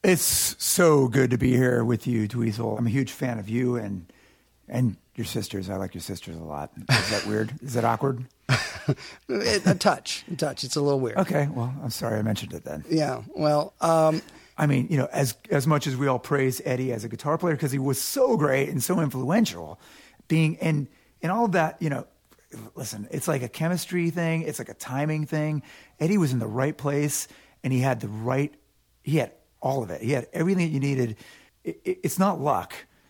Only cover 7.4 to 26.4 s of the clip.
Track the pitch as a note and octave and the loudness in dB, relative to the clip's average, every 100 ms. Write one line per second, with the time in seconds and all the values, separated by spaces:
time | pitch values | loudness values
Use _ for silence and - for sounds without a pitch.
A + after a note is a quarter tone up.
7.4 | A2 C#3 C#3+ A#2+ A#2 A2+ C#3 B2 B2+ _ | -2 -6 -6 0 0 0 -2 -4 -10 _
8.4 | - B2+ - - - C#3 - - - B3+ | -2 0 0 -8 -4 -4 -6 -20 -6 -2
9.4 | - G#3 G3 F3+ G#3+ D3+ - - - E3 | 0 2 2 4 2 0 -4 -10 -8 -4
10.4 | D3+ C3+ B2+ - C#3+ C#3 B2+ A2 F#3+ D3 | -4 -4 -4 0 2 2 0 0 2 2
11.4 | C#3+ B2+ A#2+ C3+ C3 - A#2 G#2+ G#2+ G#2 | 0 0 -4 -4 -6 -4 -2 0 0 -2
12.4 | - E2+ - D2+ - D#3+ C#3+ B2 A2 - | -4 -10 -10 -10 -2 0 0 -4 -8 -2
13.4 | D3+ D3 D#3+ _ E3 E3 D#3 D#3+ - - | 2 2 0 _ 2 4 4 2 -4 -20
14.4 | - - D3+ C#3 B2 D3+ B2 - C3+ - | -20 0 2 2 2 0 0 0 -2 -2
15.4 | - D#3 C3+ D3 C#3+ B2+ C#3 B2+ - C#3 | -2 0 2 2 2 0 0 0 0 0
16.4 | C3+ B2+ - B2+ C3 A2+ A2 G#2+ D3 D#3+ | 0 0 -2 -2 -2 -4 -6 -6 -2 0
17.4 | F3 D3 D3 C3+ C3+ C3 - C#4 C4 G#3+ | 0 0 0 0 0 -2 -2 2 2 4
18.4 | D3 C3+ C#3 C3+ - F3+ D3+ B2+ B2+ G3 | 4 2 2 -2 0 0 0 -2 0 2
19.4 | A3+ E2+ D#2+ - - - - _ _ D#3+ | 2 -2 -12 -14 -20 -20 -20 _ _ 2
20.4 | D#3+ D#3+ E3 D3+ C#3+ _ _ _ E3 G3+ | 4 2 0 0 -2 _ _ _ -2 2
21.4 | A#3 F3+ D#3 - D#3+ C3+ A2+ _ _ _ | 2 4 2 0 -4 -4 -8 _ _ _
22.4 | _ - A2 - A#2 G#2+ G#2 C#3+ - C#3+ | _ -18 -16 -12 -10 -10 -8 -6 -2 -2
23.4 | B2 - D#3+ F3+ - F3+ E3+ E3 E3 E3 | -2 -2 -2 -2 -2 0 0 0 0 0
24.4 | D#3+ - A#2 A2 - C3 D3+ D#3 D3 D#3 | -2 -6 -10 -12 -6 -2 0 -2 -2 -2
25.4 | D3+ D3+ - - - _ D#3+ G#3 D#3 B2+ | 0 -2 -6 -20 -20 _ 2 4 4 2